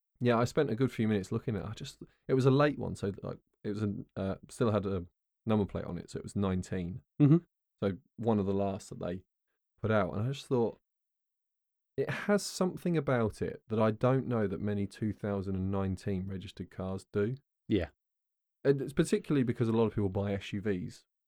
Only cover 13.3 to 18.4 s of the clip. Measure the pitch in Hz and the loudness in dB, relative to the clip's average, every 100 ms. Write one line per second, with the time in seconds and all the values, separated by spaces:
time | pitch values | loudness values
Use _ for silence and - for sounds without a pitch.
13.3 | - - - - 110 110 107 127 135 - | 0 -6 -6 -4 2 2 4 4 2 2
14.3 | 117 98 95 104 101 98 - 107 101 104 | 0 0 0 -2 0 -2 -2 -4 -2 -2
15.3 | 101 95 95 95 98 95 92 101 95 98 | -2 -2 -2 0 0 0 -2 -2 -2 -4
16.3 | 95 98 - 90 - 95 95 - 104 107 | -8 -10 -12 -12 -8 -6 -6 -4 0 0
17.3 | 131 _ _ - 104 82 _ _ _ _ | -2 _ _ -2 0 0 _ _ _ _
18.3 | _ | _